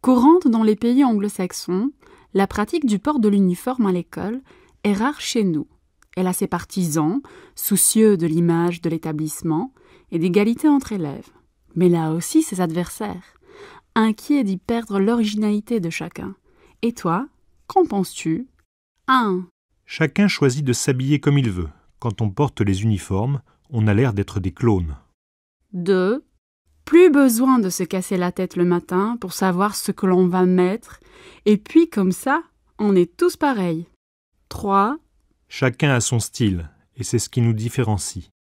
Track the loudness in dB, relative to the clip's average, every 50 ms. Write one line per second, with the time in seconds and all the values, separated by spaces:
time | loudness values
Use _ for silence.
0 | 4 4 4 6 8 6 6 6 4 2 2 4 4 2 2 2 0 0 2 2
1 | 2 2 2 0 -2 -4 -4 -6 -6 -6 -6 -10 -6 -4 -2 -2 -2 -4 -6 _
2 | _ -20 -20 -20 _ _ 0 0 0 0 -2 -4 -4 -2 -4 -2 0 0 -2 0
3 | _ -2 -2 2 2 2 4 4 2 2 0 -2 -4 -6 -2 -2 -2 0 0 -4
4 | -4 _ -12 -10 -8 -8 -8 -10 _ _ -20 _ _ _ _ _ -2 -2 0 0
5 | -2 -4 -4 -6 -10 -4 -2 0 0 0 -2 -2 -6 _ _ _ _ _ _ _
6 | _ _ _ -4 -2 -2 -2 -4 -4 -4 -4 -6 -8 _ -4 -4 -2 0 0 0
7 | 0 0 -2 -2 -6 -8 -20 -20 -20 -20 _ -12 -8 -4 -2 0 0 0 4 4
8 | 4 4 4 2 0 0 0 2 2 2 2 2 0 -2 -4 -4 -6 -6 -6 -4
9 | -6 -6 -6 -4 -6 -6 -8 -6 -4 -2 -2 -2 -4 -6 _ _ _ _ _ _
10 | _ _ -4 -2 -2 2 2 2 2 2 0 0 2 2 2 2 0 -4 -6 -6
11 | -6 -8 -8 -12 -16 -20 _ _ _ _ _ _ _ _ -2 2 4 4 4 2
12 | 0 -2 -4 -4 -6 0 0 0 0 0 -4 -4 -4 -2 -2 -4 -6 -6 -8 -10
13 | -10 -10 -10 -14 -18 _ _ _ _ _ -20 -20 -20 -20 -20 -20 _ _ _ 0
14 | 0 0 0 -4 -2 -2 0 0 0 -2 -4 -6 _ -4 -4 -4 -4 -4 -2 0
15 | 2 2 2 0 0 -2 -2 -2 0 0 0 -2 -2 -4 -4 -4 -4 -4 -6 -8
16 | -10 -10 _ -12 -14 -14 -14 _ _ _ _ _ _ _ _ _ -6 -6 -6 -4
17 | -4 -2 -2 -2 -4 -8 _ _ _ _ _ _ _ -4 0 0 0 0 0 -4
18 | -4 -4 -6 -8 -4 -4 -4 -4 -6 _ _ _ _ _ _ _ _ _ _ _
19 | _ 0 0 2 2 0 -2 -4 -6 _ _ _ _ _ _ _ _ _ -4 -4
20 | -4 -2 2 2 2 2 2 2 0 0 2 0 0 0 0 0 0 -2 -2 0
21 | 0 0 0 2 2 2 2 2 2 0 -2 -4 -6 -8 -10 _ _ _ _ _
22 | -8 -8 -4 -2 -4 -4 -2 -2 -2 -2 _ -2 0 0 0 0 0 0 0 -2
23 | -2 -4 -4 -2 -2 -2 -4 -6 _ _ _ _ _ _ -2 0 2 2 2 2
24 | 2 0 0 -2 -4 -4 -6 -6 -6 -6 -6 0 0 2 2 2 0 -4 -8 -12
25 | _ _ _ _ _ _ _ _ _ _ _ _ _ _ -10 -6 -2 0 0 2
26 | 2 0 -2 -4 _ _ _ _ _ _ _ _ _ _ _ _ _ 4 6 8
27 | 8 8 8 6 4 4 4 2 2 4 4 4 2 0 -2 -4 -6 -4 -4 -6
28 | -4 -2 -2 -2 -2 -2 -2 -4 -6 -6 -2 0 2 2 2 0 -2 -2 -2 -2
29 | -2 -2 -4 -6 -8 -10 -6 -2 -2 -2 0 0 -2 -2 -2 -6 -6 -6 -6 -2
30 | 0 2 4 4 4 2 2 2 2 4 4 2 2 0 -2 -6 -10 -18 -20 _
31 | _ _ -20 -20 -20 -20 -20 -4 _ 2 2 2 0 2 4 4 4 4 0 -2
32 | 0 0 -2 -2 -2 -2 -2 -2 -2 _ _ _ _ _ _ -2 0 2 4 4
33 | 2 2 _ 0 0 0 0 _ -2 -2 0 -2 -2 -4 -4 -6 -8 _ _ _
34 | _ _ _ _ _ _ _ _ _ _ -14 -8 -4 0 2 2 2 0 -2 -6
35 | _ _ _ _ _ _ _ _ _ _ -6 -2 -2 -2 0 0 0 2 2 2
36 | 0 0 -2 -2 -4 -4 -4 -2 0 0 0 -2 -6 -12 _ _ _ _ _ -12
37 | -8 -4 -4 -4 -4 -2 -2 0 0 2 0 -2 -4 -6 -4 -2 -2 0 -2 -2
38 | -4 -8 -12 -14 -16 _ _ _